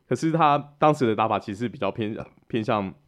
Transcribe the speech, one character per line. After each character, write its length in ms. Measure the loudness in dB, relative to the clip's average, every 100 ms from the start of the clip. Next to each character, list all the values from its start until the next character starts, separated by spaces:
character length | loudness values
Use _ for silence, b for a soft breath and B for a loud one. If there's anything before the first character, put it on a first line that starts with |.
| -6
可 60 |
是 180 | -2 0
他 260 | 2 4 2 -2 0
当 160 | 2
时 140 | 4 2
的 80 | 2
打 100 | 0
法 120 | 0
其 140 | -4
实 160 | -6 -6
比 100 | -4
较 100 | -4
偏， 260 | -4 -6 -6 -12 -18 -8
偏 140 | -4
向 320 | -2 -2 -2 -8